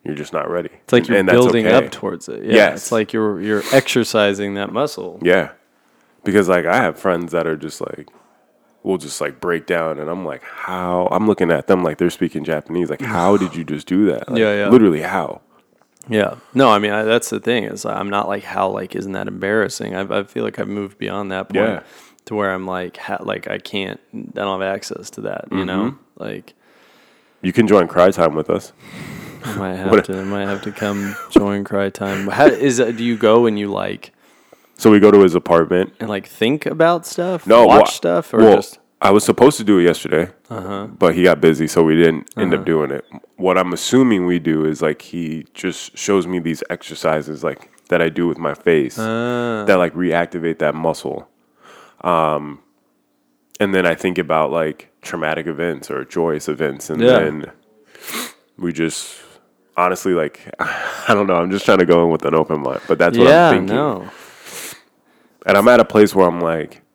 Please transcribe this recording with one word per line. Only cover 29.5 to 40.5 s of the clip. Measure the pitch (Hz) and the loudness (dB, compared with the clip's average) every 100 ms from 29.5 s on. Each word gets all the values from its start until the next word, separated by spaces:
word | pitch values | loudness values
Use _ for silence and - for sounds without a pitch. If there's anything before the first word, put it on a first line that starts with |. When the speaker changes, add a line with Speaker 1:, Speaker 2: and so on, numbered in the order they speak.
| 101 | -8
Speaker 2:
might | 95 92 | -8 -6
have | 95 | 2
Speaker 1:
What | 107 - | 2 2
Speaker 2:
to, | 95 | -6
I | |
might | 95 101 101 | -6 -6 -6
have | 98 | -6
to | 107 | -8
come | 101 104 101 101 98 - | -6 -6 -4 -8 -10 -2
join | - 101 101 | -2 -2 -6
Cry | 98 98 98 | -6 -6 -6
Time. | - 98 98 98 | -6 -8 -6 -6
How | 110 147 | 2 2
is | 113 139 120 | 4 -2 0
that, | 117 117 | -2 -2
do | |
you | 120 113 | -4 -2
go | 107 117 120 | 4 4 4
and | 104 | 0
you, | 101 | -4
like | 98 95 101 - _ _ _ _ _ _ _ | -6 -8 -10 -16 _ _ _ _ _ _ _
Speaker 1:
So | 113 | 6
we | 104 | 8
go | 104 | 10
to | 101 | 10
his | 95 85 | 8 4
apartment. | - 85 82 90 95 _ | 2 2 4 0 -2 _
Speaker 2:
and, | 113 | -8
like, | 101 - | -8 -10
think | - 110 147 143 | -4 -2 -2 -4
about | 156 165 170 170 | 0 0 0 -6
stuff? | - 180 180 - | -8 -6 -6 4
Speaker 1:
No, | 113 120 | 6 8
Speaker 2:
Watch | 131 | 8
Speaker 1:
well, | 190 | 6
Speaker 2:
stuff? | - - - - | 2 -2 -2 -2
Or | 113 | 4
Speaker 1:
well, | 110 101 | 6 6
Speaker 2:
just | - - _ _ | 2 -16 _ _
Speaker 1:
I | 95 | 2
was | 101 | 2
supposed | - 95 123 147 | 2 4 4 4
to | |
do | 104 98 | 2 4
it | |
yesterday, | 85 78 - 78 90 _ | 4 0 -2 -2 -2 _
Speaker 2:
Uh-huh. | _ | _